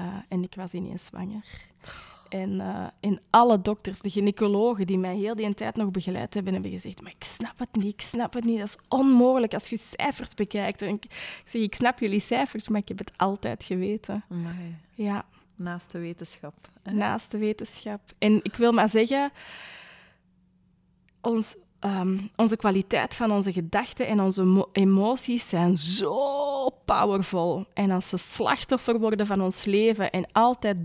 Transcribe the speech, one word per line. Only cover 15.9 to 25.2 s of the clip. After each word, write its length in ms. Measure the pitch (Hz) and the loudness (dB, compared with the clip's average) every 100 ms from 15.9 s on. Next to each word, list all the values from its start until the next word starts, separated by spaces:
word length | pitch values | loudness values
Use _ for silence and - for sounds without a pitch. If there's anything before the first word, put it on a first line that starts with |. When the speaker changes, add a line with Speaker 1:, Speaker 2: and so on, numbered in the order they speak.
Speaker 2:
de 60 | 170 | -10
wetenschap, 560 | 170 170 165 - 147 - - _ | -10 -10 -16 -16 -18 -18 -20 _
hè? 100 | 190 | -4
Speaker 1:
Naast 380 | 208 208 220 - | -2 -2 -4 -6
de 80 | 208 | -4
wetenschap. 600 | 214 214 220 - 214 208 _ - | -2 -4 -10 -12 -10 -10 _ 0
En 220 | 214 214 | 4 4
ik 120 | 202 - | 2 2
wil 160 | 233 | 4
maar 160 | 233 214 | 4 4
zeggen, 420 | 220 233 269 285 - - - - - - - - _ _ _ _ _ _ _ _ _ _ _ | 4 2 0 -2 -6 -20 -18 -18 -20 -20 -20 -20 _ _ _ _ _ _ _ _ _ _ _
ons, 360 | 240 226 214 - _ _ | -2 0 -2 -8 _ _
ehm, 400 | 202 190 185 190 202 - | -4 -2 0 -2 -2 2
onze 200 | 220 220 | 2 4
kwaliteit 580 | 208 190 185 165 - | 2 2 2 0 0
van 180 | - 226 | -2 0
onze 200 | 202 196 | 2 0
gedachten 540 | 175 165 202 247 - - | -2 0 -2 -2 -4 0
en 140 | 208 | 2
onze 240 | 190 190 | 2 4
mo-, 240 | 185 190 - | 6 6 4
emoties 760 | 196 190 190 214 254 | 2 4 6 4 0